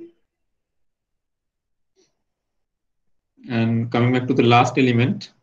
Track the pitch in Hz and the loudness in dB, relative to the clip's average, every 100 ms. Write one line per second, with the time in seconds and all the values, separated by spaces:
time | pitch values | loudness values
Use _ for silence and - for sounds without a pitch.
0 | - _ _ _ _ _ _ _ _ _ | -20 _ _ _ _ _ _ _ _ _
1 | _ _ _ _ _ _ _ _ _ _ | _ _ _ _ _ _ _ _ _ _
2 | _ _ _ _ _ _ _ _ _ _ | _ _ _ _ _ _ _ _ _ _
3 | _ _ _ _ - 117 113 117 117 120 | _ _ _ _ -8 -4 -2 -2 -2 -2
4 | 120 127 127 123 117 120 123 151 127 117 | 0 -2 -2 0 4 4 2 0 0 2
5 | 131 196 - _ | 0 -2 -8 _